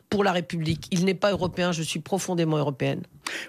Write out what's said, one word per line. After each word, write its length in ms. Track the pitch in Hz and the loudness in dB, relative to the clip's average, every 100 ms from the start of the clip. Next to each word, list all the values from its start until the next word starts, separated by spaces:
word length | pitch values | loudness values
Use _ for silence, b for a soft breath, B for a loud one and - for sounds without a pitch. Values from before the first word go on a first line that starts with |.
| - | -2
pour 140 | 202 | 2
la 80 | 196 | 4
République. 560 | 180 175 170 156 160 - | 2 -2 -2 -2 -2 -2
Il 160 | 180 190 | 2 2
n'est 80 | |
pas 180 | 185 202 | 2 2
européen, 400 | 185 180 - 180 | 2 0 0 0
je 100 | 165 | 0
suis 160 | 156 165 | -4 -6
profondément 580 | - 190 - 175 160 156 | -2 -2 0 0 2 2
européenne. 460 | 143 135 139 139 175 - B B | 0 0 -2 -2 -8 -12 B B